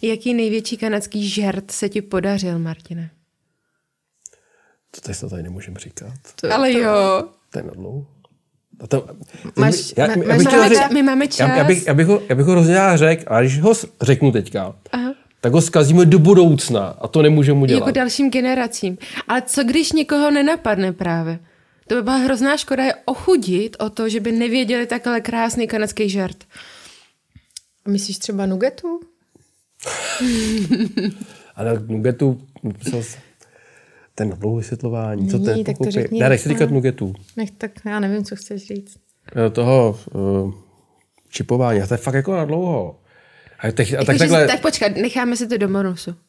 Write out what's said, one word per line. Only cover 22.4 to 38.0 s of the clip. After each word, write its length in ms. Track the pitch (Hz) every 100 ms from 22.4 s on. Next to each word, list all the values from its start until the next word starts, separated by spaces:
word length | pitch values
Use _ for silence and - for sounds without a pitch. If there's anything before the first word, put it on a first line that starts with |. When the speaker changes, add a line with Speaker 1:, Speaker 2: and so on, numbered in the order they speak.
| 269 294
Speaker 1:
škoda 280 | - 269
je 100 | 262 -
ochudit 720 | - 254 - 359 196 180 220 -
o 100 | 214
to, 180 | 214 226
že 120 | 220
by 120 | 214
nevěděli 540 | 226 240 240 240 247 240
takhle 340 | 240 240 233
krásný 460 | 226 233 226 233 226
kanadský 440 | 226 214 - 214
žert. 340 | 196 185 - - - - - - - _ _ _ _ _ - _ _ -
Speaker 3:
Myslíš 300 | 202 196 196
třeba 280 | - 202 196
nugetu? 540 | 185 247 269 349 339 339 _ _ _ _ _ _ _ - - - -
Speaker 2:
<laughs> 0 | 247 233 220 220 180 170 220 - 196 - - - - -
Ale 260 | 107 117 110
nugetu, 540 | 110 110 120 143 123 - -
musel 400 | - 101 - 120
s-, 140 | 113 - - _ _ _ _ _ _ _ _
ten 140 | - 107
na 80 | 90
dlouho 200 | 104 113
vysvětlování, 720 | 107 120 123 113 110 104 98
co 80 | 185
Speaker 3:
Není, 260 | 202 220
Speaker 2:
ten 0 |
Speaker 3:
tak 140 | 214 -
to 60 |
Speaker 2:
pochopí. 60 | 170 202
Speaker 3:
řekni 180 | - 226
Speaker 2:
Ne, 80 | 135
nechci 200 | 127 -
Speaker 3:
rychle. 180 | 151 147
Speaker 2:
říkat 80 |
nugetu. 400 | 139 127 127 98 95 - -
Speaker 3:
Nech, 140 | 214
tak 200 | - 220 214 214
já 140 | 208